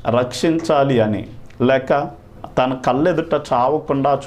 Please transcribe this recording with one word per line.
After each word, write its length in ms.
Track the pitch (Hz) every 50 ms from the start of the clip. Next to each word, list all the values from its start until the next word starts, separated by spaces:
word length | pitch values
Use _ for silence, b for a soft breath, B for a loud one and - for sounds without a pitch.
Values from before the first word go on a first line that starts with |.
| - -
రక్షించాలి 920 | 113 120 127 123 - - - 170 160 160 160 - 160 143 139 139 135 117
అని, 280 | 110 104 107 95 - - - - - - - -
లేక 480 | 123 127 135 135 - - 160 143 147 175 - - - - - - - - - -
తన 160 | 127 127 131 131 -
కళ్ళెదుట 480 | - 123 131 151 180 165 151 165 160 - 147 143 - -
చావకుండా 640 | 123 123 131 147 156 151 - 147 139 135 139 143 135 123